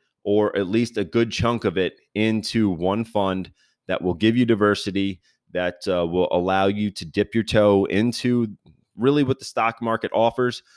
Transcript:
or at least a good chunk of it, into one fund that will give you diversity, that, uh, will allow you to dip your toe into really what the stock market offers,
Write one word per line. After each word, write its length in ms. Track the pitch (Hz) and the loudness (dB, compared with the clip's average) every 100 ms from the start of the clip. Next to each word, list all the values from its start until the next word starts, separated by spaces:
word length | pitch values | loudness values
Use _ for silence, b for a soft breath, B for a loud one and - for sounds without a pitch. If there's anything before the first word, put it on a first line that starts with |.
| _ _ | _ _
or 320 | - 104 104 - | 0 2 2 0
at 120 | 92 | 0
least 300 | 113 117 - | 0 0 -4
a 60 | |
good 280 | 95 117 117 | -2 0 0
chunk 320 | - 113 120 | 0 -2 0
of 140 | 104 87 | -2 0
it, 160 | 92 - _ | -2 -4 _
into 540 | 101 110 110 - 117 107 | -2 0 0 -2 0 0
one 360 | 85 90 104 | 0 -2 -2
fund 480 | 113 104 98 95 90 _ _ _ - | -2 -2 -2 -2 -8 _ _ _ -6
that 140 | 92 | -4
will 120 | 90 | -2
give 220 | 82 107 120 | 2 2 2
you 80 | |
diversity, 760 | 117 110 104 101 - 95 98 92 _ _ _ | 2 2 2 0 -2 -2 -4 -6 _ _ _
that, 360 | 87 90 - - | -4 -4 -4 -4
uh, 180 | 90 85 | -2 0
will 220 | 87 87 | 0 0
allow 360 | 90 90 95 98 | 0 0 2 0
you 240 | 104 104 | 0 -4
to 160 | - 82 | -6 -6
dip 280 | 101 101 | -2 0
your 100 | 117 | -2
toe 420 | 104 113 104 101 98 | 0 4 4 4 2
into 600 | 95 117 117 123 123 113 101 _ _ _ - | 0 0 -2 -2 0 -2 -6 _ _ _ -2
really 280 | 123 147 | 0 2
what 140 | 131 131 | 0 -2
the 80 | - | -4
stock 340 | - 113 113 | -2 -2 -2
market 300 | 117 113 - | -4 -2 -2
offers, 480 | - 113 120 123 117 b | 0 0 2 -2 -4 b